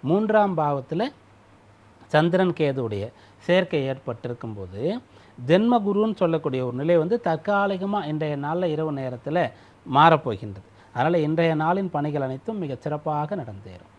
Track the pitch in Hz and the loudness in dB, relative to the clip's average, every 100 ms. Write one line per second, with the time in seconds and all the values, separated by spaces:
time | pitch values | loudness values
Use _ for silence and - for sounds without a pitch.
0 | 131 190 214 214 202 165 151 143 131 160 | 2 0 4 2 2 0 0 -2 -4 -4
1 | 247 - - - - - - - - - | -4 -8 -20 -20 -20 -20 -20 -20 -20 -20
2 | - 151 165 180 185 165 151 135 117 101 | 0 2 4 2 0 0 -2 0 -4 -4
3 | 110 - - - - 180 180 156 131 135 | -6 -10 -20 -12 2 2 2 -2 -2 -6
4 | - 117 120 120 117 104 92 95 147 233 | -8 -8 -8 -8 -10 -10 -10 -6 -4 -4
5 | - - - - 123 180 226 240 202 202 | -10 -20 -20 -12 2 4 6 2 2 0
6 | 220 202 175 165 156 131 127 123 151 170 | 0 0 0 0 -2 -2 -4 -2 2 4
7 | 160 233 190 160 202 202 202 190 196 208 | 4 0 0 -2 0 0 0 -2 -2 -2
8 | 151 151 151 143 143 170 180 151 156 139 | -2 -4 -2 -4 -4 -2 -2 -2 -4 -4
9 | 131 123 - 165 135 - - _ - 135 | -6 -8 -4 -2 -2 -4 -20 _ 0 6
10 | 160 156 135 104 107 98 - - - - | 8 6 2 -6 -8 -14 -18 -20 -10 0
11 | 143 175 151 160 165 156 156 190 190 151 | 2 2 2 2 2 2 2 0 -2 -2
12 | 147 147 131 135 - 214 156 127 151 151 | -2 -2 -4 -6 -8 -6 -6 -6 -6 -4
13 | 156 151 147 208 117 98 104 87 - | -4 -4 -4 -6 -8 -12 -16 -20 -20